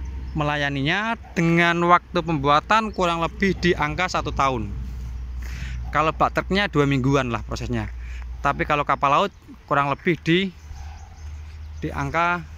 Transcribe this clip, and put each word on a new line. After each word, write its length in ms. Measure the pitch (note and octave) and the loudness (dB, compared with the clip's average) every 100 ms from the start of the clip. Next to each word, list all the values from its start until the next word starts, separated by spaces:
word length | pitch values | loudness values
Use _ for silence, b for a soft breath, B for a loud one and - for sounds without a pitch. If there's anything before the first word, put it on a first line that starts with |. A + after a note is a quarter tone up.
| B - - D#3 | B -8 -6 -2
melayaninya 800 | D3 D3 C#3+ C#3 C#3 F#3+ A3 A3+ - | 0 0 0 0 0 0 0 -4 -4
dengan 400 | - E3 E3+ E3+ E3+ F3 | 0 4 4 4 4 4
waktu 320 | F3 - F3+ | 4 4 -4
pembuatan 720 | E3 D3+ C#3+ D3 - A3 A3 | 0 0 4 4 4 2 2
kurang 240 | F#3+ F3 E3+ | 0 0 0
lebih 400 | E3 - F#3+ - | -2 0 0 2
di 160 | F3 | 2
angka 320 | E3 D3+ D3+ F3+ | 2 0 0 -2
satu 240 | E3 D3+ | -2 -2
tahun. 400 | - C3+ B2 G#2 - - - - - - - B B B B - | 2 2 2 -4 -6 -8 -8 -8 -8 -8 -8 B B B B -2
Kalau 240 | C#3+ D#3 | 2 2
bak 240 | - C3 D#3+ | 2 0 0
truknya 320 | - F#3+ G3+ | 0 0 2
dua 160 | D3+ C#3 | 2 4
mingguan 480 | C3+ C3+ C#3 B2 | 4 4 2 2
lah 80 | A2 | -4
prosesnya, 480 | - A#2 A#2 A#2 G#2 - B B - - C#3+ | -4 -8 -4 -4 -4 -8 B B -10 -2 -2
tapi 160 | C#3+ | 0
kalau 240 | D#3 D3 C#3+ | 0 0 2
kapal 240 | C3 C#3+ | 2 4
laut 220 | D3+ G3 - - - - | 4 2 -4 -20 -18 0
kurang 240 | C#3+ C#3+ | 0 2
lebih 320 | C#3 F#3 D3+ | 0 0 0
di, 320 | D#3+ F3 F#3+ - - - - - - - - - - - - - | 2 2 2 -6 -16 -12 -12 -14 -16 -16 -14 -12 -14 -14 -14 -8
di 80 | B2 | -6
angka 560 | - C#3 D#3+ F3 F3 D#3 | -4 -2 2 2 0 -6